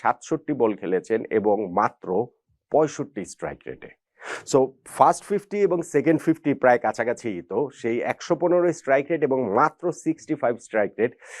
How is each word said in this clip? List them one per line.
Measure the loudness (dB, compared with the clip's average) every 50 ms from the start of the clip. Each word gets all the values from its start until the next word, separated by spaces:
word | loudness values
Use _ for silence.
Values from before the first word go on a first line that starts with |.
সাতষট্টি | -2 -2 -2 -2 -4 -6 -6 -6 -4 -6 -2 0 0
বল | 0 0 -2
খেলেছেন | -2 -2 -2 -2 0 -2 -2 -2 -2 -2 -2 0
এবং | 2 2 2 0 -2 -2 0 0
মাত্র | 0 0 -2 _ -6 -4 -2 -2 -2 -4 _ _ _ _ _ _ _ _ 0
পঁয়ষট্টি | 0 0 0 -2 -6 -10 -10 -10 -10 -12 -12 -12
স্ট্রাইক | -12 -10 -10 -10 -12 _ -16
রেটে। | -16 -14 -16 -20 -20 _ _ _ _ _ -16 -14 -14 -14 -6 0
So, | 2 2 2 2 -2 _ _ -14 2
ফার্স্ট | 4 4 4 4 2 -2 -4
ফিফটি | -4 -4 -4 _ 0 0 2 2
এবং | 2 -2 -4 0 0
সেকেন্ড | 2 4 4 2 2 2
ফিফটি | 0 -2 0 0 -2 -2 2 4
প্রায় | 4 4 4 2
কাছাকাছি, | 0 -2 -2 -2 -2 -4 -4 -6 -8 -8 -8 -8 -6
তো | -4 -4 -4 -4 -6 -6
সেই | -4 -4 -2 -2 -2 -4 -6
একশো | -6 -4 -4 -2 -2 0
পনেরো | 2 2 2 2 0 -2 -2
স্ট্রাইক | 0 2 2 2 2 0
রেট | -2 -2 0 0
এবং | 0 0 0 0 2 2
মাত্র | 2 2 0 _ -6 -6 -6 -4 -4
সিক্সটি | -4 -6 -4 -6 -8 -6 -2 -2
ফাইভ | -2 -2 -4 -8
স্ট্রাইক | -4 -2 -2 -2 -2 -2 -2
রেট, | -2 -2 -2 _ -18 -20 -18 -18